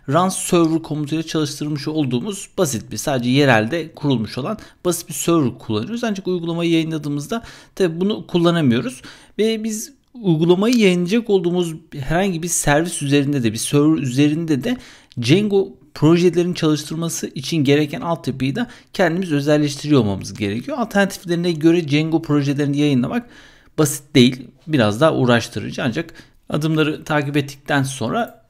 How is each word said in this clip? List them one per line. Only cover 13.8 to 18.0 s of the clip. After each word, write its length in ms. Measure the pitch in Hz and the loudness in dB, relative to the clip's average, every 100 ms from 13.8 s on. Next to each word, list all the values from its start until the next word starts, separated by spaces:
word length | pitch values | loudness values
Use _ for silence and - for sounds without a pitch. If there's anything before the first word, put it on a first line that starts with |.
| 147 160 | 4 2
üzerinde 680 | 135 123 147 151 165 139 | 0 2 2 2 -2 -2
de 120 | - 254 - - _ - | -2 -4 -8 -20 _ -6
Django 460 | 117 180 208 196 190 - _ | 2 2 4 2 0 -6 _
projelerin 600 | - 151 170 180 165 175 | 2 4 6 4 2 0
çalıştırması 760 | 175 160 151 - 160 165 - - | 0 0 0 -4 -6 -6 -6 -10
için 280 | - 135 165 | -10 -4 0
gereken 440 | 135 143 147 160 | 2 2 2 -4